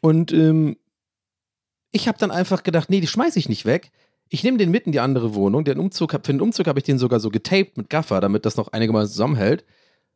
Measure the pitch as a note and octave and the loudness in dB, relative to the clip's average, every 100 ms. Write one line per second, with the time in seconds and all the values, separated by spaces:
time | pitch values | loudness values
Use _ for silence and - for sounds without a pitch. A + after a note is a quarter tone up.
0 | D#3+ D#3+ E3 D#3+ D#3+ D#3+ D#3 A#2 _ _ | 4 2 2 2 4 4 0 -4 _ _
1 | _ _ _ _ _ _ _ _ _ - | _ _ _ _ _ _ _ _ _ -4
2 | - G#3+ G3+ E3 F#3 F#3+ - E3+ - G3 | -4 -2 -2 -2 -2 -2 0 -2 0 -2
3 | E3 G#3+ D4+ G#3+ D3 G#2+ G#2 D3 - _ | 0 -2 -2 -2 -4 0 2 0 -2 _
4 | _ _ _ - A3+ B3+ F#3 F#3+ - C#3+ | _ _ _ -2 0 2 2 2 0 0
5 | B2+ C3 A#2 G#2 G2 A#2 D3+ C3+ F#3 - | 0 0 0 0 2 2 0 -2 -2 -2
6 | D#3+ D3 - C#3 G#3 - F3 C#3 C3+ C3+ | -4 -4 -2 0 0 0 -2 -2 0 0
7 | B2 A#2+ G#2+ G#2+ - F#3+ G3 - G#2 D3+ | 2 0 0 -4 0 0 0 -4 -6 -4
8 | D#3+ F#2+ G2 G#2 - - G#2+ A2 A2+ A2 | -2 0 0 0 -2 -4 -6 -2 0 0
9 | G#2 - A#2+ C#3 G2+ D3 _ _ _ _ | -2 -2 -2 0 0 -2 _ _ _ _
10 | _ | _